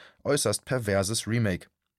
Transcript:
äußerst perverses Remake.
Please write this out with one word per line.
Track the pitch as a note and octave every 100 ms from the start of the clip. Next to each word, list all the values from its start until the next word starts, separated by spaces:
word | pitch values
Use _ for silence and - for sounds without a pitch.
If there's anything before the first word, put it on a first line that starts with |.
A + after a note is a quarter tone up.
| - _
äußerst | - D3 G#2+ - -
perverses | B2+ G#2 G2 F#2+ A2+ G#2
Remake. | A#2 G#2+ E2+ - _ _